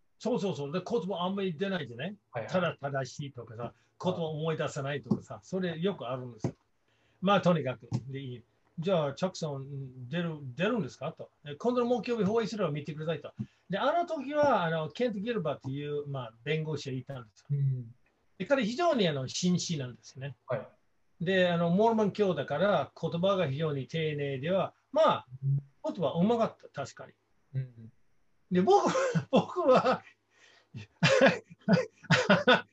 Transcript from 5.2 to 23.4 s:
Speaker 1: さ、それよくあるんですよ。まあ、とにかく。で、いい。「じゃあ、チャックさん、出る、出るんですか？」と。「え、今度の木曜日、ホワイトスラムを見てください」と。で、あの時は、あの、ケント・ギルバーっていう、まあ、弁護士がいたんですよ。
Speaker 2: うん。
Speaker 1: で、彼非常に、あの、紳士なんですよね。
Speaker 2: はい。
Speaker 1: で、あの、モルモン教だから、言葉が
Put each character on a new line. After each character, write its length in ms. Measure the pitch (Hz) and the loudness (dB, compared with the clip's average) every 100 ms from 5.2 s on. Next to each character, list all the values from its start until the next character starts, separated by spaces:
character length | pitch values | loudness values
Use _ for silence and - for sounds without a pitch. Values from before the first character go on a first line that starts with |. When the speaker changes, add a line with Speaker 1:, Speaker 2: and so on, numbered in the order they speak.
Speaker 1:
さ、 180 | - 110 | -2 -16
そ 160 | - 190 | -8 -4
れ 180 | 180 160 | -4 -2
よ 160 | 185 170 | -4 -4
く 100 | 120 | -6
あ 60 | 127 | -8
る 100 | 123 | -8
ん 60 | |
で 80 | 110 | -8
す 60 | - | -8
よ。 60 | - _ _ _ _ _ - | -8 _ _ _ _ _ -4
ま 140 | 185 | 2
あ、 60 | 196 | 4
と 120 | 175 | 4
に 120 | 165 | 2
か 120 | 127 117 | 0 -6
く。 120 | - - 127 | -6 -6 -6
で、 80 | 135 | -10
い 140 | 135 | -10
い。 80 | 120 - _ _ - | -12 -16 _ _ -6
「じ 140 | 160 | 0
ゃ 140 | 180 143 | 2 0
あ、 60 | |
チ 100 | 135 | -2
ャ 40 | 185 | -4
ッ 20 | |
ク 40 | - | -4
さ 120 | 160 | -8
ん、 180 | 139 135 139 135 127 123 | -8 -10 -10 -12 -12 -8
出 140 | 165 | -4
る、 140 | 170 156 139 | -4 -6 -10
出 120 | 120 196 | -2 0
る 120 | 240 | 0
ん 40 | |
で 60 | 135 | -4
す 80 | - | -6
か？」 140 | 139 - | -10 -10
と。 140 | - _ | -16 _
「え、 120 | 147 143 | -14 -4
今 180 | 233 | 0
度 60 | 247 | 2
の 60 | 240 | 2
木 220 | 240 247 | 0 0
曜 40 | 233 | 0
日、 60 | |
ホ 120 | 190 | 2
ワ 80 | 226 | 2
イ 20 | |
ト 60 | 220 | 0
ス 60 | 214 | -2
ラ 60 | 175 | -2
ム 40 | |
を 20 | |
見 120 | 147 | -2
て 100 | 151 | -6
く 60 | 151 | -8
だ 60 | 156 | -4
さ 80 | 160 | -6
い」 40 | |
と。 120 | - - - _ - | -6 -10 -10 _ -6
で、 80 | 190 | -2
あ 100 | 254 | 2
の 140 | 339 349 | 2 0
時 260 | 320 254 | -4 -4
は、 280 | 294 294 220 | 2 4 4
あ 80 | 165 | 2
の、 180 | 165 156 | -2 -4
ケ 200 | - 247 | -2 -2
ン 40 | |
ト・ 60 | 202 | -2
ギ 160 | 214 | -4
ル 80 | 226 | -2
バ 120 | 156 | -2
ー 20 | 131 | -4
っ 40 | |
て 100 | 131 | -6
い 160 | 139 147 | -6 -4
う、 180 | 147 147 | -4 -4
ま 200 | 135 117 | -6 -8
あ、 80 | 113 | -10
弁 180 | 147 156 | -4 -2
護 140 | 156 151 | -2 -6
士 160 | 139 | -6
が 40 | 131 | -8
い 60 | |
た 180 | 127 135 | -8 -12
ん 40 | |
で 60 | 110 | -14
す 60 | _ | _
よ。 60 | - | -4
Speaker 2:
う 40 | 143 | 0
ん。 260 | 139 127 117 - _ _ _ - | 0 0 -6 -16 _ _ _ -8
Speaker 1:
で、 80 | 190 | 0
彼 180 | 269 | 2
非 120 | 214 247 | 2 2
常 180 | 349 | 2
に、 140 | 277 180 | 4 2
あ 40 | |
の、 140 | 143 127 | 0 -4
紳 320 | - 180 175 | -2 2 2
士 200 | - 156 | 0 -4
な 100 | 127 | -6
ん 80 | 113 | -10
で 60 | |
す 80 | - 135 | -18 -14
よ 60 | |
ね。 140 | 135 - - | -12 -12 -8
Speaker 2:
は 120 | 123 | -6
い。 80 | - _ _ _ _ - | -8 _ _ _ _ -8
Speaker 1:
で、 300 | 165 190 180 | 0 2 2
あ 60 | 170 | 2
の、 120 | 170 | 2
モ 180 | 180 226 | 4 4
ル 80 | 220 | 4
モ 80 | |
ン 80 | 208 | 2
教 240 | - 196 147 | 2 0 0
だ 100 | 127 | -2
か 100 | 147 | 0
ら、 340 | 196 175 131 - | 2 2 0 -4
言 100 | 165 170 | -4 0
葉 140 | 190 | 2
が 120 | 196 | 2